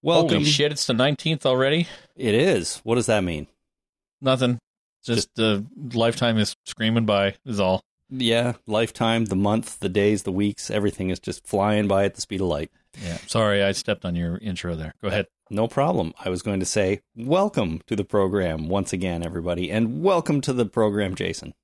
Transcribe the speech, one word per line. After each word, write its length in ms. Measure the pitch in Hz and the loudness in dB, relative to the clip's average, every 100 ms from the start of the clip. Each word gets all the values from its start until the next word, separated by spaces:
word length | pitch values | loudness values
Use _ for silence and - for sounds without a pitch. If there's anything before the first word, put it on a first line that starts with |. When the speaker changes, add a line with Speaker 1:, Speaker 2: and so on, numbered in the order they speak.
Speaker 1:
Welcome. 360 | - 170 165 156 | 4 4 4 4
Speaker 2:
Holy 40 | |
shit, 260 | 151 143 147 | 2 2 2
it's 160 | 147 - | 0 -2
the 60 | |
nineteenth 540 | 117 135 143 160 160 135 | 2 2 2 -2 -2 0
already? 420 | 131 135 156 170 - - | 2 2 2 0 -6 -20
Speaker 1:
It 200 | _ 123 | _ 2
is. 440 | 107 170 127 80 - | 4 4 2 0 -8
What 120 | - 120 | 0 0
does 100 | 117 | 2
that 180 | 107 | 2
mean? 220 | 90 78 71 _ _ _ _ _ _ _ | 2 -4 -8 _ _ _ _ _ _ _
Speaker 2:
Nothing. 380 | 131 131 123 120 _ _ _ _ | 0 2 2 0 _ _ _ _
Just, 320 | - 113 - | -2 -2 -2
Speaker 1:
Just 60 | - | 0
Speaker 2:
uh, 220 | 110 101 110 - 143 | 2 2 -2 -12 -6
lifetime 420 | 120 117 117 120 110 | 0 2 2 2 2
is 180 | 104 - - | 0 -4 -16
screaming 400 | - 110 113 110 | -4 0 2 4
by, 300 | 101 98 95 - | 4 2 -2 -8
is 120 | 104 | 0
all. 220 | 95 95 _ _ _ | 2 2 _ _ _
Speaker 1:
Yeah, 420 | 131 120 117 123 117 - | -4 0 2 0 -4 -2
lifetime, 580 | 107 117 - 117 113 | 0 0 0 0 2
the 100 | 110 | 0
month, 460 | 95 101 110 110 - | 0 2 0 -2 -8
the 80 | 98 | -2
days, 360 | 95 101 104 | 2 2 2
the 60 | 101 | -2
weeks, 400 | 92 104 101 - | -2 -2 -2 -6
everything 380 | 104 101 - 92 | -2 -2 -2 -4
is 100 | 90 | -4
just 280 | - - - | -6 -10 -4
flying 420 | 104 101 107 101 | 0 2 2 2
by 160 | 98 | 2
at 120 | 98 - | 0 -2
the 40 | |
speed 220 | - 95 | -8 -4
of 60 | 92 | -2
light. 220 | 73 82 _ _ - | -2 -4 _ _ -12
Speaker 2:
Yeah, 140 | 87 85 - | -8 -8 -4
sorry, 360 | 113 107 101 | 0 2 2
I 80 | 98 | 2
stepped 320 | 98 - 101 | 0 -4 -4
on 100 | 92 | -2
your 220 | 87 85 85 | -2 -2 -4
intro 380 | 110 90 87 82 | -6 -6 -6 -6
there. 160 | 78 - | -8 -8
Go 80 | 104 | -4
ahead. 180 | 98 98 _ _ | -4 -4 _ _
Speaker 1:
No 200 | 101 113 | -4 -2
problem. 440 | - 147 180 82 - | 0 0 0 -2 -6
I 60 | - | -6
was 140 | 92 | -4
going 180 | 110 98 | -2 -2
to 60 | 90 | -2
say, 340 | - 95 98 _ - | 0 0 0 _ -12
welcome 640 | 120 175 202 175 98 80 _ | 0 2 2 0 -2 -4 _
to 100 | 104 | -4
the 80 | |
program 640 | 98 104 95 101 90 80 78 | 0 2 2 2 0 -2 -2
once 240 | 98 92 | -2 -2
again, 320 | 95 92 85 | -4 -4 -4
everybody, 460 | 82 82 85 87 90 | -4 -4 -4 -2 -2
and 320 | 104 113 135 | 0 -2 0
welcome 400 | 180 180 160 147 | 2 0 2 -2
to 100 | 131 | 0
the 140 | 127 110 | -2 0
program, 480 | - 110 104 98 | 2 2 2 -2
Jason. 400 | 87 92 87 - - | -2 -6 -6 -12 -18